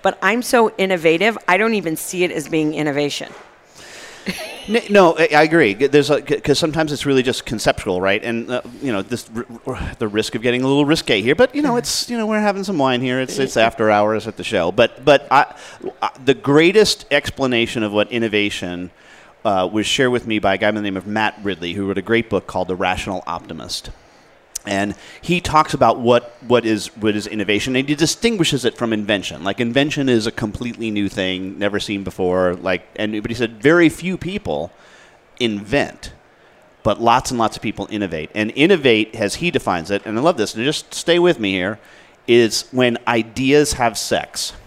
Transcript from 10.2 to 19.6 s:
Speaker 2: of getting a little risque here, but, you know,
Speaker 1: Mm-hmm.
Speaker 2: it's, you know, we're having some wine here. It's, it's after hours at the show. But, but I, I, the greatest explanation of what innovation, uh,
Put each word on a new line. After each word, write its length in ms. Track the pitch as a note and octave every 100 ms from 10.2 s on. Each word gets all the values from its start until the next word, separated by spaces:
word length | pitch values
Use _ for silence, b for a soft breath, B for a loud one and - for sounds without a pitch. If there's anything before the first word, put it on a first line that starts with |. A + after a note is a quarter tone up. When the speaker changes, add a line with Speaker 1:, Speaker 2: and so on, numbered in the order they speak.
| G#2+ A#2
Speaker 2:
of 60 |
getting 200 | A#2+ B2
a 40 | C3
little 200 | C#3 C#3+
risque 340 | D#3+ - A#2
here, 140 | A#2
but, 200 | D3+ E3+
you 60 | C#4+
know, 100 | D4
Speaker 1:
Mm-hmm. 60 | A#3+
Speaker 2:
it's, 300 | A#3+ - -
you 60 | A#3+
know, 100 | G#3+
we're 140 | G#3+
having 240 | G#3 G3
some 140 | G3 F3
wine 240 | C3 B2
here. 180 | B2+ B2+
It's, 180 | B2+ -
it's 200 | C3 -
after 320 | A2+ - A2
hours 360 | G#2 G#2 A2 G#2+
at 100 | -
the 60 |
show. 280 | F2+ G#2+ E2+
But, 320 | - A#2 -
but 220 | C3 C#3 -
I, 240 | C3+ - - B B - -
I, 100 | - -
the 100 | B2+
greatest 720 | B2+ C#3 D3 E3 G3 G#3 - -
explanation 720 | C#3+ - - C3+ A#2+ A2+ B2
of 100 | G#2+
what 180 | G#2 G#2
innovation, 800 | A#2+ A2+ G#2 G#2 - F#2 F2+ F2+ B B B B B
uh, 240 | A2 G2